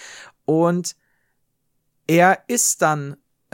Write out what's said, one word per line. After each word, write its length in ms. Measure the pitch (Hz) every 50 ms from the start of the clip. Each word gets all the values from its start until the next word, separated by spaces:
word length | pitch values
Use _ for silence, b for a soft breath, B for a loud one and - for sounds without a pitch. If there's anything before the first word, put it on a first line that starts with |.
| B B B B B B B _ -
Und 520 | - 156 160 170 170 175 180 175 - - _ _ _ _ _ _ _ _ _ _ _ _ _ _ _ _ _ _ _ _ _ _
er 340 | - 160 170 175 185 190 - _
ist 360 | - 240 - - - - - 185
dann 340 | 156 151 147 143 139 143 _ _ _ _ _ _ _